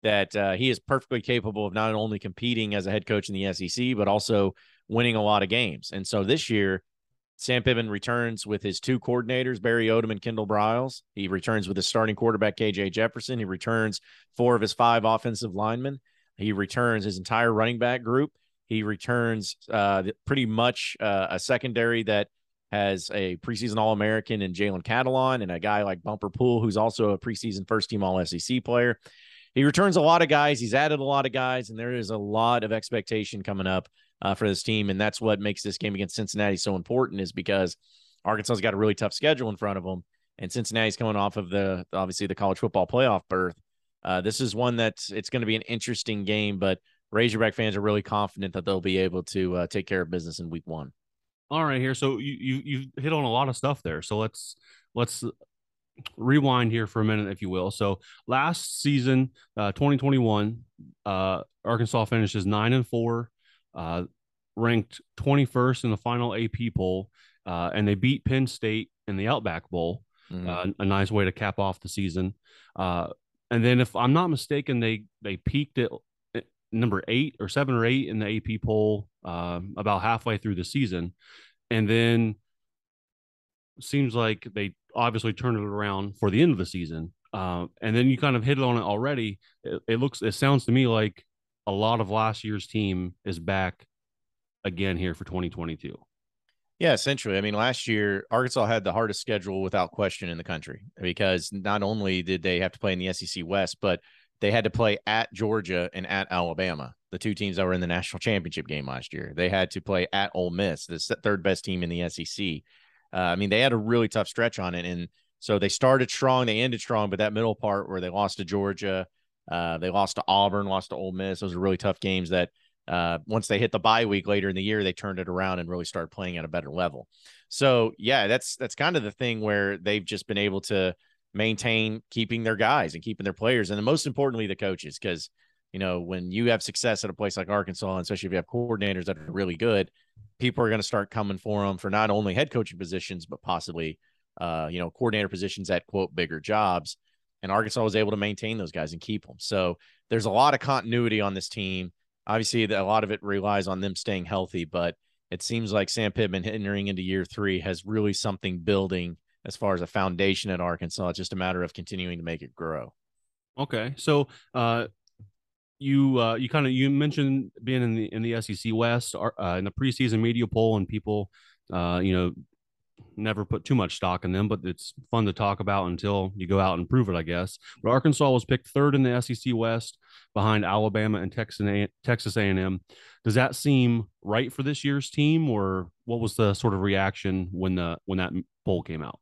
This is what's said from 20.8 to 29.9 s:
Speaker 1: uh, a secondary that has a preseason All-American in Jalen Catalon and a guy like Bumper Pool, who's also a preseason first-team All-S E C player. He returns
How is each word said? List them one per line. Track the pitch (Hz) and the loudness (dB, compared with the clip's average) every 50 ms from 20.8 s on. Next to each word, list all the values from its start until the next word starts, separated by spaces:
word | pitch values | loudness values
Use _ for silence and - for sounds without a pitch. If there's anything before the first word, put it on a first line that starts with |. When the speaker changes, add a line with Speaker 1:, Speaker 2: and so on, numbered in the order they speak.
| - - - - | -6 -8 -6 -4
Speaker 1:
uh, | 110 107 101 98 95 87 | -2 0 0 0 0 0
a | - 92 | -2 -4
secondary | - - 131 120 - 131 113 117 117 117 117 117 113 | 0 0 0 0 0 -2 0 2 2 2 2 0 2
that | 101 107 101 104 - _ _ _ _ _ _ _ _ - | 2 2 2 2 0 _ _ _ _ _ _ _ _ 0
has | 104 101 98 98 92 85 - - | 2 2 2 2 0 -4 -6 -4
a | 104 98 92 90 85 | -2 -2 -2 -4 -4
preseason | - - 120 101 113 120 104 110 | -4 -6 -4 -2 -2 -2 0 2
All-American | 107 110 110 101 104 107 110 110 104 - 113 107 98 | 4 4 4 4 4 2 2 0 0 -2 -2 -2 -2
in | 92 90 | -4 -2
Jalen | 85 101 104 95 90 85 | 0 -2 0 0 -4 -2
Catalon | - 113 120 131 127 131 131 131 131 131 123 107 | 0 0 2 2 2 2 2 2 2 0 0 -2
and | 92 | -4
a | 87 85 | -4 -2
guy | 85 104 104 104 104 | 0 0 2 2 2
like | 98 92 87 - | 0 -2 -4 -4
Bumper | - 107 104 - 98 | -6 -6 -4 -4 -6
Pool, | - - 127 123 123 117 | -2 2 2 4 4 4
who's | 110 113 98 | 2 2 2
also | 107 107 113 107 - 113 104 | 2 2 2 2 2 2 2
a | 101 92 | 2 0
preseason | - 120 113 - - 117 98 98 95 | -2 -6 -8 -6 -6 -6 -6 -6 -4
first-team | - 113 110 98 - - 104 101 | 0 0 0 0 0 -2 -2 0
All-S | 92 92 92 87 82 - | 0 2 0 0 -2 -2
E | 87 | -6
C | - - 123 127 | -4 -2 -2 -2
player. | - - 120 120 120 123 113 _ _ - - - - - - - - _ _ | 0 2 2 4 4 4 2 _ _ -20 -20 -20 -20 -20 -20 -20 -20 _ _
He | 135 139 | 4 4
returns | 147 143 170 196 202 | 6 6 6 4 6